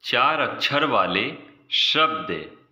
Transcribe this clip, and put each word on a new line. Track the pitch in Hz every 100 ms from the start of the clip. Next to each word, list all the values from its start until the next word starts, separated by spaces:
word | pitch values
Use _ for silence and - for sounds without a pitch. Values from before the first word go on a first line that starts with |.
| -
चार | 123 135 156
अक्षर | 131 - - 143
वाले | 151 117 92 90 120 160 - - _
शब्द। | - - 147 160 160 - 80 78 - _